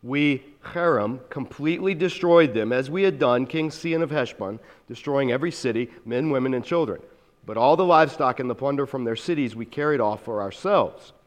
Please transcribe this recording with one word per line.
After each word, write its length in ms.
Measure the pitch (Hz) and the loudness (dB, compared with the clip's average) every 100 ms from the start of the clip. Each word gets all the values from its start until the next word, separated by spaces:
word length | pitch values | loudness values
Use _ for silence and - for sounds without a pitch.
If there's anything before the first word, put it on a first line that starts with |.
We, 400 | 117 143 147 135 - - | -4 0 2 0 -4 -20
Hiram, 600 | - 175 170 131 104 127 - | -12 -2 2 2 0 -4 -10
completely 640 | - 123 - 151 175 185 | -10 -10 -4 -2 0 -2
destroyed 600 | 180 180 - 175 170 151 | 0 -2 0 6 6 6
them, 200 | 110 110 | 2 0
as 180 | 123 131 | 0 -2
we 120 | 170 | 0
had 160 | 196 147 | 0 2
done 260 | 131 123 131 | 2 2 0
King 260 | 160 156 | -4 -4
Sihon 300 | 147 170 165 | -6 -4 -2
of 100 | 160 | -2
Heshbon, 480 | 151 123 - 98 110 - - _ | -2 -4 -6 -8 -8 -16 -20 _
destroying 420 | 123 - 139 135 | -12 -2 0 0
every 200 | 120 170 | 0 -2
city, 380 | - 131 110 123 - | -4 -2 -2 -4 -8
men, 260 | - 120 156 | -6 -2 0
women, 240 | 135 131 131 | 0 0 -2
and 100 | 120 | -2
children. 360 | 170 147 82 - - _ _ | -2 -2 -4 -10 -20 _ _
But 140 | - 107 | -8 0
all 180 | 123 160 | 4 4
the 100 | 185 | 6
livestock 540 | 165 156 - 135 123 | 6 4 2 -2 0
and 80 | 127 | -4
the 80 | 113 | -4
plunder 300 | 139 139 135 | -2 -2 -4
from 180 | 135 | -4
their 120 | 117 113 | -4 -4
cities 400 | - 165 127 107 | -2 -2 -2 -4
we 100 | 113 | -10
carried 340 | - 147 147 | -4 0 2
off 240 | 107 107 | 0 -2
for 180 | - 107 | -6 -6
ourselves. 720 | 98 98 185 196 101 - - _ | -6 -6 0 2 2 -4 -20 _